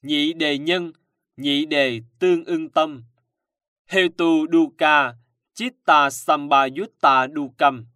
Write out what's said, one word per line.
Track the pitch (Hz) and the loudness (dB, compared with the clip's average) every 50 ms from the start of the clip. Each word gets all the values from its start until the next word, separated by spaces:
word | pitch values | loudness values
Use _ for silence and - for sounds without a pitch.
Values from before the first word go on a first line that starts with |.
Nhị | _ 139 151 147 147 151 170 | _ -2 -2 0 0 -2 -2
đề | 165 160 151 143 139 | -2 -2 -2 -2 -2
nhân, | 143 156 175 185 175 170 156 _ _ _ _ _ _ _ _ - | -2 -2 -2 -2 -4 -8 -12 _ _ _ _ _ _ _ _ -8
nhị | 135 143 143 143 151 | -4 -2 -2 -2 -2
đề | 156 151 143 139 131 120 113 117 _ _ _ | -2 0 0 0 0 0 -6 -12 _ _ _
tương | 180 180 180 165 165 | 0 0 0 0 0
ưng | - 170 160 160 151 | -4 -6 -6 -6 -4
tâm. | _ 160 156 156 147 127 117 _ _ _ _ _ _ _ _ _ _ _ _ _ _ _ _ | _ -2 -2 -2 -4 -14 -20 _ _ _ _ _ _ _ _ _ _ _ _ _ _ _ _
Hetu | _ - 190 185 175 170 - 175 165 165 160 156 160 | _ -2 0 0 0 0 0 0 2 2 2 0 2
dukkha, | 165 165 165 147 131 _ 160 151 151 147 139 127 120 117 _ _ _ _ _ _ _ | 2 2 2 2 _ _ 0 2 2 2 2 0 -4 _ _ _ _ _ _ _ _
chitta | - 220 254 247 _ _ - 160 151 143 139 | -10 -10 -10 -10 _ _ 4 4 4 4 2
sambayutta | 139 - - - 156 147 143 143 147 139 139 135 135 143 196 220 _ _ - 151 135 131 131 131 147 | -2 -6 -2 -2 -2 -2 0 0 2 2 2 0 -2 -8 -10 -10 _ _ 2 2 4 4 0 -2 -4
dukkam. | 151 143 131 120 _ 147 143 131 123 117 - _ | -8 -8 -8 _ _ 0 0 0 0 -14 -20 _